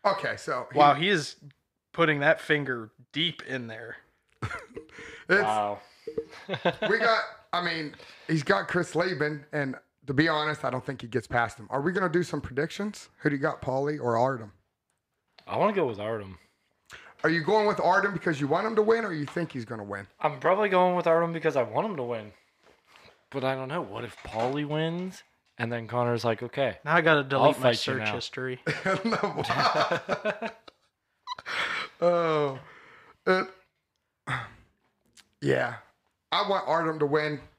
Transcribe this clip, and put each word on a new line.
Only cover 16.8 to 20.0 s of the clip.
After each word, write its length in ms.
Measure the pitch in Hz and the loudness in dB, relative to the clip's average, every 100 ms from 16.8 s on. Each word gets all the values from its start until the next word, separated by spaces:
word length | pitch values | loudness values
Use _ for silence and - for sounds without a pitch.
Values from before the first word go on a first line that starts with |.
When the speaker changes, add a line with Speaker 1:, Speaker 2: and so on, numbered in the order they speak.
| _ - - - | _ -20 -20 -2
Speaker 1:
Are 80 | 156 | 0
you 100 | 165 | 2
going 220 | 156 214 208 | 4 4 4
with 140 | 196 | 4
Artem 340 | 165 190 202 | 4 4 2
because 260 | 185 180 143 | 0 -2 0
you 60 | 139 | 0
want 220 | 165 214 | 0 2
him 80 | 220 | 2
to 80 | |
win, 200 | 214 226 | 4 2
or 100 | 214 | 2
you 120 | 160 139 | -4 -4
think 260 | - 165 | -4 -4
he's 140 | 131 110 | -6 -8
gonna 180 | 113 | -10
win? 220 | 101 98 | -8 -8